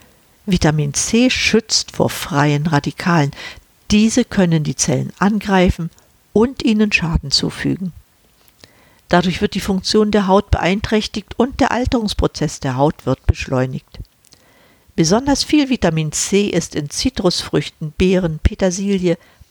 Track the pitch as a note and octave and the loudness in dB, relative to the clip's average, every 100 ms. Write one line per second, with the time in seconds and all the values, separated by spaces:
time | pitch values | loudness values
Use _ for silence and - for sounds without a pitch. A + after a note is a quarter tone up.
0 | _ _ _ _ G#3 F3+ D#3+ D#3 C#3+ - | _ _ _ _ -2 2 2 2 -2 -2
1 | - A3+ B3+ - - A3 - - - - | 0 2 2 2 0 0 0 -4 -2 -2
2 | C#3+ - - C#3+ D3 D3 D#3+ C#3+ D3+ - | -2 -2 -4 0 2 0 0 0 -2 -4
3 | F3 E3+ C#3+ - - - _ _ - G#3 | 0 2 0 -4 -16 -18 _ _ 0 2
4 | A3 B3+ A#3 G3+ F3+ E3 D3+ - - C3+ | 4 2 0 2 2 2 0 -2 -2 -2
5 | C3+ - G3+ G#3+ G#3 F#3+ F3+ - E3 _ | -2 -2 0 0 0 2 2 0 -6 _
6 | _ _ _ G3+ B3 C4 B3+ G#3+ G#3 - | _ _ _ 0 0 0 0 2 2 0
7 | E3 D#3+ C#3 - - - C#3 C#3+ F#3 - | 0 -2 0 -2 -2 -4 -4 -4 -6 -10
8 | - _ _ _ _ _ - _ _ _ | -20 _ _ _ _ _ -20 _ _ _
9 | - F3+ F3+ - - F#3 - F#3+ - G#3+ | 0 2 2 -2 -4 -2 -4 -4 0 0
10 | G#3+ G#3 F#3 G3 - - E3+ G3+ - G#3+ | 2 2 4 2 2 0 2 -2 -2 -2
11 | - G#3 - - B3+ - C4+ A#3 B3+ B3 | -2 -8 -6 -2 -2 0 0 0 -2 -2
12 | G#3 - - - C#3+ - C3+ B2+ D3 - | -2 -2 -2 -2 -6 -4 -4 0 0 0
13 | C3 C3 - - - B2+ C3 C3+ - - | -4 -2 -2 -4 -2 -2 -2 -6 -12 -20
14 | - _ _ _ _ _ _ _ _ - | -20 _ _ _ _ _ _ _ _ 0
15 | D#3+ A3 C#4+ C4+ - D4+ C4+ B3 E3+ D#3+ | 2 2 0 -2 2 2 2 0 0 0
16 | D#3 - - G3 G3+ E3+ - - D3 - | -2 -4 0 0 2 -2 -4 -6 -8 -4
17 | C4 - F#3 - - D3+ - - D3+ - | -4 0 0 -2 -4 -4 -6 -10 -8 0
18 | F#3+ F#3 F3 D#3 - G#3 F#3+ F3+ G3 G3 | 2 2 0 0 -2 0 -2 0 -2 0
19 | F3+ E3 _ _ - | 0 -2 _ _ -6